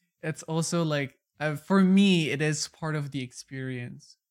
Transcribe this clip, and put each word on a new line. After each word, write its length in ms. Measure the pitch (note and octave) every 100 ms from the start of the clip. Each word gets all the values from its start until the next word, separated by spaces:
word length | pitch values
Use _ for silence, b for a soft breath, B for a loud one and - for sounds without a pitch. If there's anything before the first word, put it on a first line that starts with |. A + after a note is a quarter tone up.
| _ _
it's 200 | D#3+ D#3
also, 380 | - D#3+ D#3+ E3+
like, 340 | D#3+ D3 C3+ - _ _
uh, 160 | D3+ D3
for 260 | - G3
me, 480 | F#3 F#3+ G3+ F3 D3+
it 100 | C#3
is 280 | D#3 D3+ -
part 260 | - D#3+
of 160 | D3+ D3
the 100 | C#3
experience. 960 | B2 - - C3+ C3 B2+ B2 C#3+ _ _ _